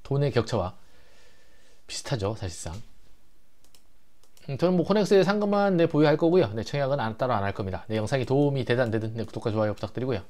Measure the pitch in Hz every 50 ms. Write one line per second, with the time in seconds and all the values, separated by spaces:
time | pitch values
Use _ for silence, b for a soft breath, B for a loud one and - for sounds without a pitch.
0 | - - 139 139 143 143 110 120 110 - 127 104 87 92 b b b b b b
1 | b b b b b b b b b b b b b b b b b - - -
2 | - - 143 110 95 101 110 - 101 90 - - - 80 82 110 - - - -
3 | - - - - - - - - - - - - - - - - - - - -
4 | - - - - - - - - - - 139 - 165 180 185 175 156 - 196 214
5 | 196 - 208 196 175 180 202 208 208 202 202 202 202 202 185 170 170 160 - 147
6 | 156 147 151 151 170 165 175 185 147 104 104 113 101 - - 143 139 131 143 143
7 | 110 110 107 - 135 127 120 104 98 101 98 - 104 95 92 - - - 110 110
8 | 107 - 143 135 120 - 131 143 147 143 135 135 117 - 120 127 127 110 104 113
9 | 107 110 113 117 107 - - 110 - 117 104 110 107 107 101 - - 98 - 120
10 | 127 131 120 - -